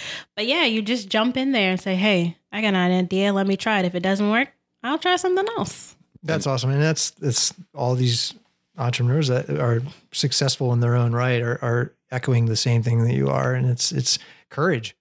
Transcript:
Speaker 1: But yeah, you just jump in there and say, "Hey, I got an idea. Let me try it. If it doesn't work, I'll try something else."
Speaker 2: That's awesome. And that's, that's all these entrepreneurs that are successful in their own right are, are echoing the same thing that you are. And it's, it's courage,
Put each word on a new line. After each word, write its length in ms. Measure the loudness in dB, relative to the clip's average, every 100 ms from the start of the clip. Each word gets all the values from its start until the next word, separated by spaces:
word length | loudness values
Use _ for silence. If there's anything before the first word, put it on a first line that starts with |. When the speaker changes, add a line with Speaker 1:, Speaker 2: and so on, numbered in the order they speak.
| -14 -14 -12 -6
Speaker 1:
But 100 | -2
yeah, 180 | 0 0
you 160 | 0
just 260 | -2 -4 -2
jump 300 | 0 0 0
in 140 | 0
there 180 | 2 2
and 100 | 0
say, 140 | -2
"Hey, 420 | 0 2 2 0 -4 _
I 80 | -4
got 140 | 0
an 160 | 2 2
idea. 400 | 2 0 0 0
Let 140 | 2 0
me 100 | 0
try 220 | 2 2
it. 60 | 0
If 80 |
it 80 | 0
doesn't 260 | 0 0 2
work, 180 | 0 -2 _ _ _
I'll 160 | -6 -2
try 180 | 0 0
something 300 | 2 0 -2 -4
else." 400 | -6 -8 -14 -20 _ -10
Speaker 2:
That's 240 | -4 -2 0
awesome. 220 | 0 0
And 140 | 2
that's, 300 | 2 0 -4
that's 420 | -4 -2 0 -2 -4 -14
all 200 | -4 -2
these 400 | 2 2 0 -2 -8 _ _ _ -6
entrepreneurs 520 | -4 0 2 2 2
that 200 | 0 -2
are 320 | -2 0 0 -2 -12 _
successful 600 | -4 -2 0 0 0 0
in 60 | 2
their 140 | 2
own 180 | 2 2
right 280 | 2 0 0
are, 180 | 0 -2
are 300 | -2 -2 -2 _ -10
echoing 340 | -6 0 2
the 120 | 2 0
same 260 | 2 2
thing 220 | 2 2
that 100 | 2
you 140 | 2 0
are. 260 | 0 0
And 120 | 0 0
it's, 200 | 0 -2
it's 280 | -2 -2 -2 -6 -20 -10
courage, 440 | -2 0 0 -6 -14